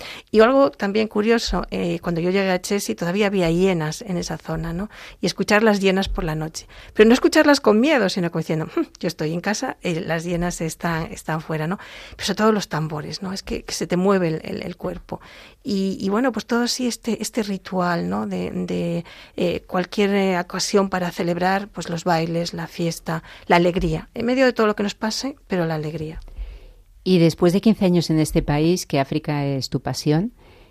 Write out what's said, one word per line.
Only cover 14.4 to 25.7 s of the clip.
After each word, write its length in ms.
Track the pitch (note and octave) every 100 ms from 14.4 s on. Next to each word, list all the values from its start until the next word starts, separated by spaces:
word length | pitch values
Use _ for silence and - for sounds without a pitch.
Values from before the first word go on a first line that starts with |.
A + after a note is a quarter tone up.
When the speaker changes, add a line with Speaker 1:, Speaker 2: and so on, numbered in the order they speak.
Speaker 1:
el, 180 | - -
el 140 | F3 -
cuerpo. 440 | F3+ F3 - - - - - _
Y, 340 | - G3 G3 -
y 80 | F#3+
bueno, 220 | G#3 C4
pues 160 | A3+ -
todo 220 | A#3+ A#3+
sí, 180 | - B3
este, 340 | - - A3
este 220 | A3 -
ritual, 640 | G3+ F#3+ - F#3 F3 F3 F3
¿no? 200 | G3+ G#3+
De, 240 | F#3 F3+
de, 520 | F3+ F3+ F3+ E3+ E3+ - - - -
eh, 280 | F3+ E3+ -
cualquier, 440 | F3+ F3+ - G3
eh, 240 | G3+ F#3+ F3+
ocasión 500 | F3+ F#3 - G3+ G3
para 120 | F#3 F3
celebrar, 560 | - F3 F3 F#3 G3 G3+
pues 200 | - E3+
los 160 | E3+
bailes, 480 | F3+ E3 E3 E3+ E3+
la 140 | E3+ E3
fiesta, 560 | - E3 - - E3 - - -
la 100 | F3
alegría. 540 | F3 F3 F3 D#3+ -
En 140 | A#3 A3+
medio 180 | B3+
de 80 | B3+
todo 140 | A#3+ G#3+
lo 100 | G#3
que 60 |
nos 120 | G3+
pase, 400 | - A3 - C4+ C#4+ -
pero 180 | F#3
la 100 | E3